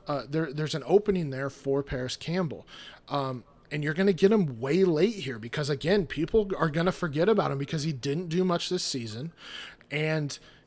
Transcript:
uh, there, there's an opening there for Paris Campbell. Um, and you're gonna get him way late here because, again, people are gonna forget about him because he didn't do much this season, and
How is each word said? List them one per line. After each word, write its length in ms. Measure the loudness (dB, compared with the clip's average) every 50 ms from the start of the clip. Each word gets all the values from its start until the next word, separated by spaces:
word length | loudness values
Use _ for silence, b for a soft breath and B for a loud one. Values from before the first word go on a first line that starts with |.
| -6
uh, 180 | -4 -4 -4 -4 -4
there, 240 | -2 -2 -2 -2 -2
there's 220 | -4 -4 -4 -4
an 80 | -4 2
opening 460 | 4 4 4 4 4 0 0 0 -2
there 180 | -4 -4 -6 -6
for 320 | -8 -6 -2 0 0 0
Paris 340 | 0 -2 -4 -4 -4 -6 -6
Campbell. 520 | -8 -6 -2 0 0 0 -2 -4 -8 -14 B B B B B B B B -6
Um, 360 | -4 -2 -2 -2 -4 -8 -10 -16 -20 _ _ -8
and 120 | -6 -4 -2
you're 120 | -2 0
gonna 180 | 2 4 4 4
get 180 | 6 6 6
him 300 | 6 6 4 2 -2 -4
way 220 | -2 2 4 4 4
late 320 | 4 6 4 4 2 2
here 240 | 0 -6 -8 -8 -8
because, 320 | -8 -6 -4 -2 -2 0
again, 340 | -2 0 2 2 2 2 2
people 460 | 0 -2 -2 0 2 4 2 2 2 0
are 140 | 0 0 2
gonna 220 | 2 2 0 0
forget 360 | 0 0 -2 -2 0 2 4
about 240 | 4 4 4 2 0
him 60 | 0
because 240 | -4 -4 -4 -4 -2
he 100 | -2 -2
didn't 380 | -4 -2 -2 -2 -2 -2 -2 -2
do 160 | 0 2 2
much 240 | 2 2 0 0 -2
this 140 | -2 -2 -2
season, 500 | -2 -4 -4 -6 -6 -8 -8 -10 -10 -12 B B B B B B B B B B -6
and 480 | -4 -2 0 0 0 0 0 -2 -6 -8 B B B B B